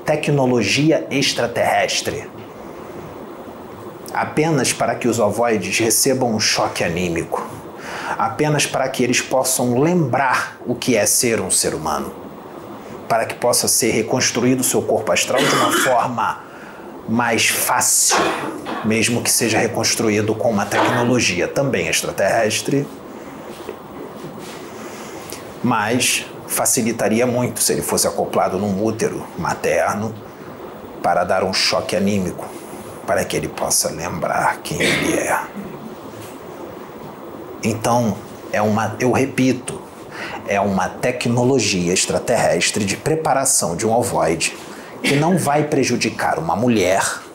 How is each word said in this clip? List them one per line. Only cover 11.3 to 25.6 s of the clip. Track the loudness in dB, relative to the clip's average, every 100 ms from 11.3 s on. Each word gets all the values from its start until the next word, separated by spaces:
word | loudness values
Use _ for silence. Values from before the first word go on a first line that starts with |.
| 2
um | 2
ser | 0 0
humano. | -2 -2 -2 -4 -8 -14 -14 -14 -14 -14 -14 -14 -14 -2
Para | 0 0
que |
possa | 0 2 2 2
ser | 2 2
reconstruído | 2 2 2 2 2 2 4
o |
seu | 2 0
corpo | 2 0 2
astral | 0 2 2
de | 2 2
uma | 2
forma | 2 4 2 2 0 -2 -2 -10 -16 -16 -16 -14 -12 -2
mais | 0 2 2 2
fácil, | 0 0 2 4 2 4 2 2 -2 -6 -8 -8 -4 0
mesmo | 2 2 2
que | 2
seja | 2 2 2
reconstruído | 2 0 0 2 2 2 2 2
com | 2
uma | 2 0
tecnologia | 0 2 2 2 4 2 0 0
também | 0 0 0 0
extraterrestre, | 0 -2 0 2 4 4 2 0 0 0 -8 -14 -14 -14 -14 -14 -12 -12 -12 -14 -14 -14 -12 -14 -12 -12 -12 -14 -12 -12 -12 -12 -12 -12 -12 -14 -4